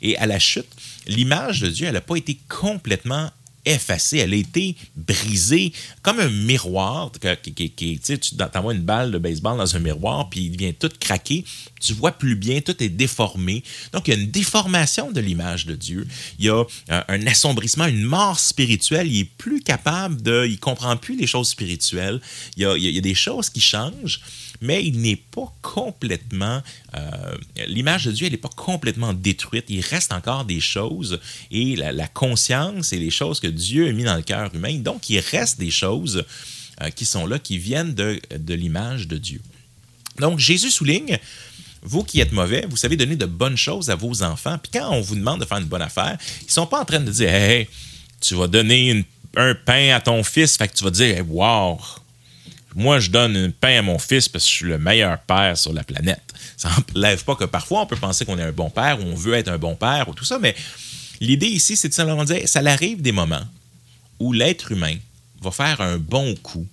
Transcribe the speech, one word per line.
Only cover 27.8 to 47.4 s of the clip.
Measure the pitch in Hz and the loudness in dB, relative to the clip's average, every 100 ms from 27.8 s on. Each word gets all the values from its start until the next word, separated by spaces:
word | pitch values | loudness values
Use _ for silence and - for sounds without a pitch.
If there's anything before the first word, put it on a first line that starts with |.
| 135 180 | 0 0
de | 117 | 0
Dieu, | 107 180 | -2 -2
elle | |
n'est | 131 | -4
pas | - | -8
complètement | - - 180 165 113 117 | -8 -4 -2 -2 -2 -2
détruite. | 92 95 92 - 117 - | 0 0 0 -2 -6 -4
Il | 98 | -4
reste | 90 170 - | -2 -2 -2
encore | 92 101 131 | -2 -2 -4
des | 117 87 | -2 -2
choses, | 78 - 107 165 135 82 - - - | -2 -2 -4 -4 -4 -6 -8 -16 -6
et | 107 123 | -2 0
la, | 120 76 | 0 -2
la | 65 80 | -4 -6
conscience | - 131 120 - 127 165 202 165 | -2 0 0 2 0 0 -4 -4
et | 90 | -2
les | 82 | -2
choses | - 143 143 | -2 -2 -2
que | 87 | -2
Dieu | 80 90 131 165 | -2 0 2 2
a | |
mis | 110 | 2
dans | 120 | 0
le | 85 | 0
cœur | 78 104 104 | -2 -4 -4
humain. | 82 98 151 | -4 -4 -4
Donc, | 113 - - | -4 -6 0
il | 104 | 0
reste | - 165 226 - | 2 0 0 -2
des | 87 | -2
choses, | 78 92 117 165 92 - - - - - - | 0 0 -2 -2 -4 -4 -10 -16 -16 -18 -10
euh, | 78 | -10
qui | - | -4
sont | 117 - 87 | -4 -2 -2
là, | 135 | -4
qui | - 92 | -4 -6
viennent | 90 123 165 | -2 -2 -2
de, | 117 104 107 - 73 | -2 -2 -2 -6 -10
de | 80 | -4
l'image | 85 85 80 113 131 87 | -2 -2 -2 -4 -6 -6
de | 80 | -6
Dieu. | - 110 - - _ - - _ - - | -6 -10 -14 -20 _ -20 -20 _ -18 -2
Donc, | 147 170 | 0 2
Jésus | 135 180 240 | 4 4 4
souligne, « | 254 139 170 294 185 - - - - - - | 2 2 2 0 -4 -4 -20 -20 -20 -20 -16
Vous | - 147 | -4 -4
qui | 208 - | 0 2
êtes | 120 | 4
mauvais, | 104 90 117 190 | 4 2 0 -2
vous | 123 | -2
savez | 120 156 | 0 2
donner | 127 160 | 2 2
de | 92 | -2
bonnes | 85 127 127 | 0 0 0
choses | - 202 151 | -2 -2 -2
à | 90 | -2
vos | 113 120 | -2 -2
enfants. » | 92 78 - 165 | -2 -2 -4 -6
Puis | - | -4
quand | 240 269 | -4 0
on | 143 | -2
vous | 98 107 | 0 -2
demande | 104 170 | 0 -2
de | |
faire | - 101 | -2 -2
une | |
bonne | 85 90 | -2 -2
affaire, | 82 - 127 180 - - - | -4 -2 -2 -4 -10 -12 -2
ils | |
sont | - 165 | 0 2
pas | 285 | 0
en | |
train | 269 156 | 0 0
de | 131 | 2
dire, « | 107 104 | 2 4
Hey, | 95 | 6